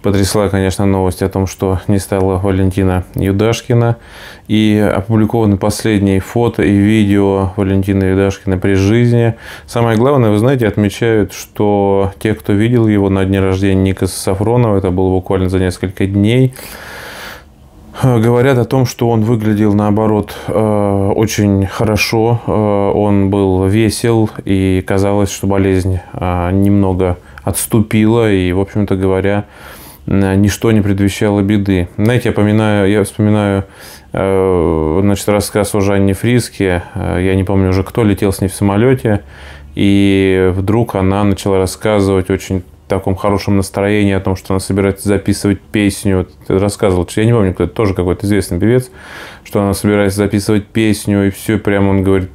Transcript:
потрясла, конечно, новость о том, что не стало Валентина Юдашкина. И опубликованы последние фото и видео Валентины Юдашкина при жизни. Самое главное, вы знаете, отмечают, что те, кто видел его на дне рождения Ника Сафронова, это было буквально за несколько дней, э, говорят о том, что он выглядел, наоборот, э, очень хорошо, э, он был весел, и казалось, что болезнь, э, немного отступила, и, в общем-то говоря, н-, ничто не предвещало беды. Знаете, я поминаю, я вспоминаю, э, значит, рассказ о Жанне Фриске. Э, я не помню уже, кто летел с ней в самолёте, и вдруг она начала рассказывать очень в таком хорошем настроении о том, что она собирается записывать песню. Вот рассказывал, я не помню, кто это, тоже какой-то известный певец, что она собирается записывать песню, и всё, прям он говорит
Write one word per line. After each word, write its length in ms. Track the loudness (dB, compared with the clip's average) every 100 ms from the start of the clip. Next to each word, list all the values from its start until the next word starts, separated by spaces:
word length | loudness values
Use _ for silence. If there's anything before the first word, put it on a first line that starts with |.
потрясла, 480 | 0 0 0 0 0
конечно, 380 | 0 -2 0 0
новость 340 | 2 0 0
о 80 | -2
том, 180 | -2 -4
что 320 | -2 -2 -2 0
не 100 | -2
стало 400 | 0 0 0 0
Валентина 640 | 0 0 0 0 0 0 -4
Юдашкина. 840 | -4 -2 0 0 0 -2 0 0 -2 -8 -20 -20 -20 -2
И 320 | 0 2 2
опубликованы 800 | 2 0 0 0 2 2 0 2
последние 640 | -2 -2 0 2 2 0
фото 420 | -2 -2 -2 0
и 100 | 2
видео 800 | 4 4 2 2 2 2 0 -2 -2
Валентины 480 | 0 0 0 0
Юдашкина 520 | 2 2 0 -2 -4 -2
при 160 | 0
жизни. 600 | 2 2 2 2 2 0 -2 -12 -20 -8
Самое 320 | -2 0 2
главное, 320 | 2 2 2
вы 80 | 2
знаете, 280 | 2 2 0
отмечают, 680 | 0 -2 0 0 0 0
что 760 | -6 -18 -2 0 2 2 0 -2 -2
те, 140 | -4
кто 220 | -2 -2
видел 340 | 0 2 2 2
его 220 | 2 2
на 160 | 0 2
дне 140 | 2
рождения 420 | 2 0 2 2
Ника 240 | 2 0 -4
Сафронова, 720 | -4 -4 -2 0 2 2 0
это 120 | 0
было 200 | 0 0
буквально 400 | 0 0 -2 0
за 80 | 0
несколько 480 | -2 -2 -8 -4 -2
дней, 480 | 2 2 2 0 -2 -18 -18 -18 -18 -16 -16 -16 -18 -20 -20 -20 -20 -20 -2
э, 180 | 0 2
говорят 360 | 2 2 2 2
о 80 |
том, 220 | 0 0 0
что 240 | 0 0
он 120 | 0
выглядел, 520 | 0 0 0 2 2
наоборот, 600 | 2 2 2 2 0 -4 -10 -4
э, 680 | -2 0 0 0 0 0 0
очень 500 | -2 0 2 2 0
хорошо, 720 | -2 -2 0 0 0 2 0 -2
э, 60 | 0 0 0 0
он 340 | 0 2 2 2
был 360 | 2 2 2
весел, 680 | 2 2 0 0 0 0 0 -4
и 400 | -2 0 2 0 0
казалось, 460 | 0 0 0 -2
что 160 | -2 -2
болезнь, 500 | 0 2 2 0 -4 -6
э, 380 | -8 -4 -2 0
немного 680 | 2 2 4 2 0 -2 -2 -8 -10
отступила, 880 | -6 -6 -2 0 0 0 2 2 2
и, 220 | 0 0
в 80 | -2
общем-то 340 | -2 -2 -2
говоря, 520 | -2 0 0 0 -2 -4 -16 -20 -20 -20 -14 -2
н-, 300 | 0 2 2
ничто 340 | 2 0 0
не 100 | 2
предвещало 600 | 2 0 0 0 0 0
беды. 480 | 2 0 0 0 -2 -2
Знаете, 320 | 0 0 0
я 40 |
поминаю, 560 | 0 2 2 2 2 2
я 140 | 2
вспоминаю, 600 | -2 0 0 2 2 0 -4 -14 -20 -20 -10
э, 840 | -4 0 0 2 2 2 0 0 0
значит, 260 | 0 0 0
рассказ 460 | -2 0 -2 -2
о 60 | 0
Жанне 340 | 0 2 0
Фриске. 680 | 0 0 0 -2 -4 -2 -2 -4
Э, 240 | -8 -4 -2
я 140 | 0
не 80 | 0
помню 280 | 0 0 2
уже, 120 | 0
кто 220 | -2 0
летел 280 | 0 0 -2
с 80 | -2
ней 80 | -4
в 60 |
самолёте, 720 | -2 0 2 2 2 0 -2 -4 -20 -20 -20 -14
и 800 | -2 2 4 4 2 2 2 2
вдруг 400 | 0 0 0 0
она 300 | 0 0 0
начала 340 | 0 0 0 0
рассказывать 720 | 0 -2 -2 0 2 0 0
очень 300 | -4 -2 -6
в 280 | -6 -20 -4
таком 280 | -2 -2 0
хорошем 420 | 0 0 0 -2
настроении 560 | -2 -2 0 2 2
о 60 | 0
том, 140 | -2
что 200 | -4 -2
она 60 | -4
собирается 480 | -2 0 0 -2 -2
записывать 520 | -2 0 -2 0 -2
песню. 560 | -4 0 0 0 -2 -2
Вот 120 | -2 -10 -2
рассказывал, 580 | 0 0 0 0 0 -2 0
я 100 | 2
не 60 |
помню, 200 | 2 0
кто 120 | 0
это, 100 | -4
тоже 180 | -2 -2
какой-то 320 | 0 -2 -2
известный 340 | 0 -2 -2 -2
певец, 320 | 2 2 0 -16 -20 -18 -18 -20
что 160 | -6 -2
она 140 | 0
собирается 420 | 0 0 2 0 0
записывать 520 | 0 0 0 -2 -2
песню, 580 | -2 0 0 0 0 0
и 40 |
всё, 280 | -2 -4 -2
прям 280 | 0 0 2
он 140 | 2
говорит 280 | 2 0 -2